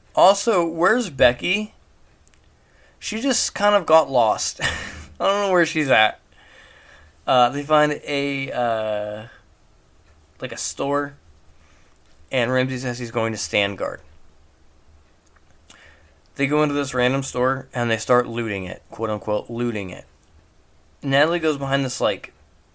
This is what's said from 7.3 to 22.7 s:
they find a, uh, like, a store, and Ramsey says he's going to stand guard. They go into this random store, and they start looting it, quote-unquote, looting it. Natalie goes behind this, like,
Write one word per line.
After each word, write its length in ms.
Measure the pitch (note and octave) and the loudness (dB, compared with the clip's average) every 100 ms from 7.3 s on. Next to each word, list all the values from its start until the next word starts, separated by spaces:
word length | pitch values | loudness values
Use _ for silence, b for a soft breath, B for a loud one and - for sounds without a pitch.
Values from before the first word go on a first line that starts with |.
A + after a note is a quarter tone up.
| B2+ B2 | 4 4
they 140 | C#3 | 2
find 300 | C#3+ D#3 D3+ D3 - | 0 2 2 0 -4
a, 460 | C#3+ C#3+ C#3 C3+ | -4 -2 -4 -6
uh, 760 | B2 A#2+ A2+ A2 G#2 G#2 G#2 A2 B _ _ _ _ _ _ _ _ _ - | -2 -2 -2 -2 -4 -4 -8 -12 B _ _ _ _ _ _ _ _ _ -14
like, 100 | C3 | -12
a 60 | A2 | -8
store, 580 | - - C#3 C#3+ C#3+ C#3 _ - - - b b b b _ - - | -8 -4 -2 -2 -4 -10 _ -20 -20 -20 b b b b _ -20 -6
and 200 | C3 A#2+ | -2 0
Ramsey 260 | B2+ C3 B2+ | 0 -2 -4
says 220 | B2 A#2+ | -6 -6
he's 120 | A#2 | -6
going 200 | A#2 A2+ | -4 -2
to 60 | G#2+ | -4
stand 400 | - G#2 G2+ G2 | -2 0 0 -2
guard. 240 | F#2 F#2 - - - - - _ - _ _ - _ _ _ _ _ - - B B B B B B - | -8 -8 -16 -20 -20 -20 -20 _ -20 _ _ -20 _ _ _ _ _ -20 -20 B B B B B B -4
They 120 | C#3 | 0
go 160 | D3+ | 2
into 120 | D3+ C#3+ | 0 0
this 180 | C#3 | -2
random 300 | B2+ B2 C3+ | 0 0 0
store, 440 | C3+ B2 B2+ C3 - | -2 -2 0 -2 -6
and 180 | B2+ A#2+ | -4 -2
they 60 | A2 | -2
start 300 | - B2 A#2+ | 2 2 2
looting 360 | A#2 A2+ G2+ | -4 -4 -4
it, 180 | F#2 F2+ - | -8 -12 -14
quote-unquote, 600 | - A2 G#2+ - G#2 - | -6 -4 -4 -2 -4 -4
looting 400 | A#2 A#2+ G#2+ F#2+ | -4 -4 -4 -8
it. 160 | F#2 - _ _ _ _ _ _ _ _ _ | -12 -18 _ _ _ _ _ _ _ _ _
Natalie 380 | C#3 C3+ D#3 E3+ | 0 4 4 2
goes 180 | D#3 C#3 | 0 -2
behind 280 | C#3 C#3 C3 | -2 -2 -2
this, 160 | - | -2
like, 320 | A#2 F#2+ - _ _ _ _ | -2 -2 -10 _ _ _ _